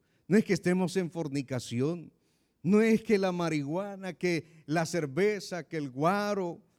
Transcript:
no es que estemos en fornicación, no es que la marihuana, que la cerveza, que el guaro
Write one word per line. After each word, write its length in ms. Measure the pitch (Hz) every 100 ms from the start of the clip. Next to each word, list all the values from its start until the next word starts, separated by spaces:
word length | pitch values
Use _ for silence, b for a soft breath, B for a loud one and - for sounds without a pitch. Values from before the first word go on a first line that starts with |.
| _ _ -
no 120 | 202
es 60 |
que 100 | 214
estemos 420 | 175 170 185 180 190
en 140 | 165
fornicación, 1000 | 165 156 143 131 127 - 120 139 175 - _ _ _ _ _
no 180 | 165 208
es 220 | 226 220
que 160 | 220 202
la 140 | 190
marihuana, 840 | 175 170 151 139 175 202 196 190
que 480 | 156 180 165 - - -
la 200 | 165 160
cerveza, 800 | 175 151 135 208 208 - 175 143
que 100 | 160
el 140 | 143
guaro 720 | 123 160 202 208 196 180 214 _